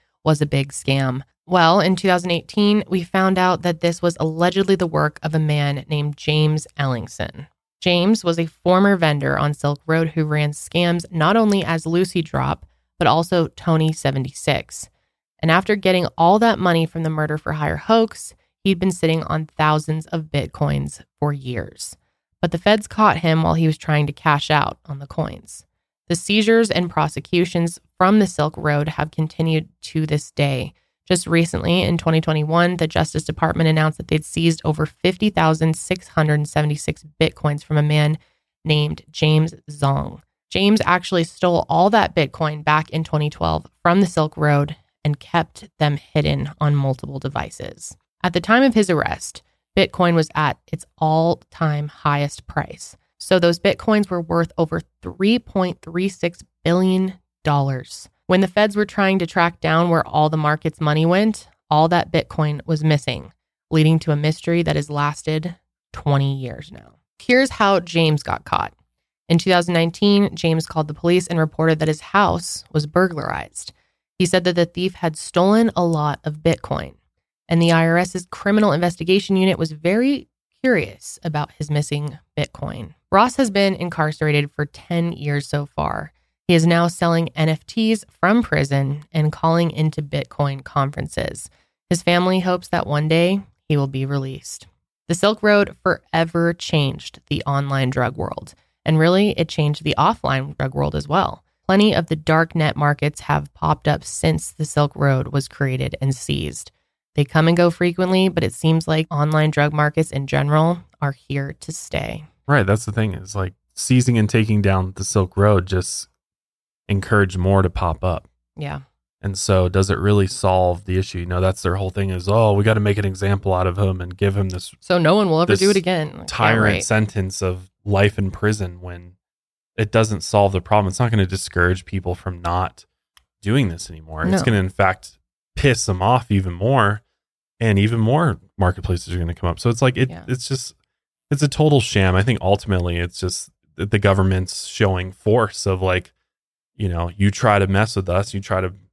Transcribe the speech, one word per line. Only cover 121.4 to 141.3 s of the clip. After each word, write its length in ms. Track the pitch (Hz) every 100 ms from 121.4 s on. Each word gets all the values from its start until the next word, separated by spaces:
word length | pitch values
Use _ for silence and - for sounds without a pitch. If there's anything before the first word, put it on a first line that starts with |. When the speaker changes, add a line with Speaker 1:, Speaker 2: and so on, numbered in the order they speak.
| 92 95
Speaker 2:
their 160 | 92 95
whole 120 | 95
thing 200 | 101 98
is, 180 | 90 90
"Oh, 240 | 107 110
we 140 | 101 104
gotta 160 | 107
make 160 | 104 101
an 80 | 98
example 480 | 95 98 98 98
out 140 | 92 92
of 120 | 92
him 220 | 98 92
and 160 | 90 90
give 180 | 101 98
him 140 | 98
this 260 | 90 - -
Speaker 1:
So 160 | - 175
no 180 | 156 196
one 140 | 196
will 120 | 160
ever 120 | 175
Speaker 2:
this 80 | 196
Speaker 1:
do 80 | 190
it 80 | 196
again." 340 | 180 180 156
Yeah, 100 | - -
Speaker 2:
tyrant 460 | - 110 113 107
Speaker 1:
right. 100 | 95
Speaker 2:
sentence 580 | - 110 107 107 92 -
of 300 | 95 92 95 _ 101
life 320 | 101 104 104
in 140 | 98
prison 500 | - 104 107 92 87
when 320 | 90 87 87 92 _ _ _ _ _ -
it 160 | 110
doesn't 300 | 113 110 104
solve 280 | - 104 101
the 80 | 98
problem. 300 | - 107 98
It's 100 | 92
not 100 | 120
gonna 160 | 110 92
discourage 600 | 92 - - 90 92 -
people 300 | 98 90 90
from 260 | - 87
not 440 | 85 90 92 - _ _ _ _ _ _
doing 280 | 101 127 110
this 200 | 82 -
anymore. 340 | 78 80 80
It's 180 | 175 190
Speaker 1:
No. 20 |
Speaker 2:
gonna, 140 | 160 107
in 100 | 92
fact, 500 | - 95 92 - _ _ _ _ -
piss 300 | 139 117 -
them 160 | 92
off 280 | 98 127 -
even 220 | 98 92
more, 500 | 87 107 135 101 107 _ _ _ _ _ -
and 180 | 113 101
even 220 | 104 117
more 400 | 110 143 165 98 _ -
marketplaces 580 | 92 87 - 87 - 90
are 40 |
gonna 140 | 85
come 160 | 85 87
up. 80 | 85
So 120 | 120
it's 120 | 120
like, 140 | 127 127
it, 140 | 131
Speaker 1:
Yeah. 160 | 82 104
Speaker 2:
it's 220 | 127 -
just, 260 | 131 - - _ _ _ _ -